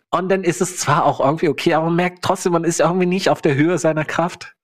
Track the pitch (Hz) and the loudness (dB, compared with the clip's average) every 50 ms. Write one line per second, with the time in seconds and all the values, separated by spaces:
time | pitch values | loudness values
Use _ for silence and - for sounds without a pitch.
0 | _ _ - 165 185 185 190 190 185 175 160 - 190 - - - - 139 143 165 | _ _ -4 -4 -2 0 -2 0 0 0 -2 0 -2 -4 -4 -4 -2 0 0 2
1 | - 143 131 - 123 135 156 160 - 160 135 - - 175 160 156 160 165 170 170 | 2 2 2 2 0 0 0 0 0 -2 0 0 0 0 2 2 2 0 0 0
2 | 180 180 180 - - - - - - 190 170 170 165 165 165 - - 160 175 185 | 0 -2 -4 -4 -2 -2 -2 0 0 0 0 0 0 0 0 2 2 2 2 2
3 | 180 180 180 196 - - - - - 165 139 135 151 170 185 156 - 160 156 156 | 0 0 0 0 2 0 0 2 2 0 2 2 2 2 2 0 0 0 0 -2
4 | 151 - - - 160 175 - - - - - _ | -4 -4 -2 -2 -2 -4 -4 -10 -16 -20 -20 _